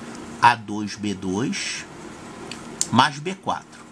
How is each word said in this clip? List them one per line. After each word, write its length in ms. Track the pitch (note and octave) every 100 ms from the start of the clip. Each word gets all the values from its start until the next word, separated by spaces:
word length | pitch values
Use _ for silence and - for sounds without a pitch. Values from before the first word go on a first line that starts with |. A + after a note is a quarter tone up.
| - - - -
A 140 | A2+ A#2+
dois 400 | G#2+ G#2 G#2 -
B 180 | G#2
dois 720 | F#2+ F#2+ F#2+ D3 G3+ - - - - - - - - - - - - -
mais 300 | A2 D3 C#3+
B 160 | D#3 F#3+
quatro. 460 | - F2 - - -